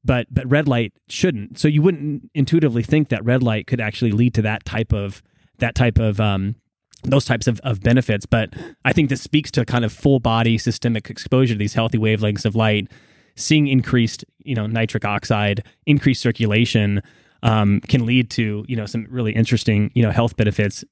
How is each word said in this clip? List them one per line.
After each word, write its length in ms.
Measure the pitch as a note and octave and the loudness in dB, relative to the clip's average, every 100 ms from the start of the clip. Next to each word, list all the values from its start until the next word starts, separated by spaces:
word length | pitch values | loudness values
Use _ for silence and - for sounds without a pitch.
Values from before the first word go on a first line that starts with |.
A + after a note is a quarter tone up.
but, 240 | - B2 - | 0 -2 -2
but 180 | B2+ B2+ | -6 0
red 200 | C#3+ C#3+ | 0 2
light 240 | A#2+ G#2+ _ _ | 0 -2 _ _
shouldn't. 500 | - F#3 A#2+ G2+ - | -2 -2 -2 -10 0
So 80 | D#3 | 2
you 160 | D3+ | 4
wouldn't 480 | E3+ E3 D3 D3 - | 2 0 -6 -8 -6
intuitively 500 | D#3 C3+ E3 D3+ A#2 | -2 2 2 2 0
think 240 | - D3+ D3 | 0 0 2
that 160 | G#2 | -2
red 180 | A2+ B2+ | 0 0
light 240 | A#2+ G#2+ - | 0 -2 -4
could 140 | B2 | -4
actually 320 | G#2+ - A#2 | -4 -2 0
lead 220 | G#2+ A#2+ | 2 2
to 80 | A#2 | 2
that 220 | G#2+ A2 | -2 -4
type 280 | - A2+ A2 | -6 -6 -2
of, 320 | G#2+ G2+ - _ _ _ _ | -2 -2 -10 _ _ _ _
that 160 | A#2+ | -6
type 240 | - B2 G#2+ | 2 2 4
of, 220 | A2+ G2+ | 0 0
um, 340 | G#2+ G2 G2 A2+ _ _ _ - | 0 0 -2 -6 _ _ _ -12
those 220 | B2 C3+ | 0 0
types 240 | - A#2+ - | 0 0 0
of, 100 | A2 | -2
of 200 | C3 G#2 | -4 -2
benefits. 460 | G#2+ B2+ B2 G#2 - | 2 2 2 -4 0
But 280 | A#2 A2 - - - | -2 -2 -10 -16 -4
I 80 | - | 0
think 160 | - C#3 | 2 0
this 120 | C3+ | -2
speaks 280 | - D3+ D3 | 0 0 0
to 120 | - | -4
kind 200 | A#2 B2 | -2 -2
of 80 | A2 | -2
full 280 | - C#3+ C3+ | 0 2 2
body 360 | A#2+ A2+ A#2 A2 | 2 0 2 0
systemic 540 | - A2 B2 A2+ - | -2 -2 -2 -4 -6
exposure 440 | - - C3 C3 | -14 -2 2 2
to 40 | G#2+ | 0
these 160 | G#2 | -2
healthy 240 | - A2+ A2+ | 0 0 0
wavelengths 460 | A2 G#2+ G#2+ G#2 | 0 2 0 -2
of 100 | A2 | -2
light, 320 | A2 A2 G#2+ G2+ - _ _ _ | 0 0 0 -4 -16 _ _ _
seeing 320 | - - D#3 C#3+ | -8 2 2 4
increased, 580 | C3 - B2 A#2 - - _ | 0 2 0 0 -4 -18 _
you 160 | - | -6
know, 120 | A#2 G#2+ | -4 -2
nitric 360 | A2+ A2 G#2+ | -2 -2 -4
oxide, 600 | G#2 G2+ - G#2+ G#2 G2+ - _ | -4 -6 -2 -2 0 -2 -6 _
increased 380 | - C#3+ C#3+ A#2 | 0 2 2 2
circulation, 800 | B2 - A2 G#2+ A#2 A2 G#2 G2+ - _ _ _ | -2 0 0 2 2 2 0 -2 -6 _ _ _
um, 380 | A2+ A2 G2+ G2+ - | 0 2 2 0 2
can 180 | C3 A2+ | 0 2
lead 240 | B2+ A#2 | 0 0
to, 340 | - A2 G#2 G#2 | -2 -2 -4 -6
you 80 | A#2+ | -8
know, 100 | G#2 | -6
some 200 | A#2 G#2+ | -8 -8
really 220 | B2+ A2 | -4 -2
interesting, 580 | A2+ A2 A#2 - G#2 G#2 | 0 2 2 2 2 2
you 80 | - | 2
know, 100 | A2+ | 2
health 240 | A#2+ A#2 - | 2 0 0
benefits 480 | G#2+ - G2+ - - | 0 0 -4 -4 -16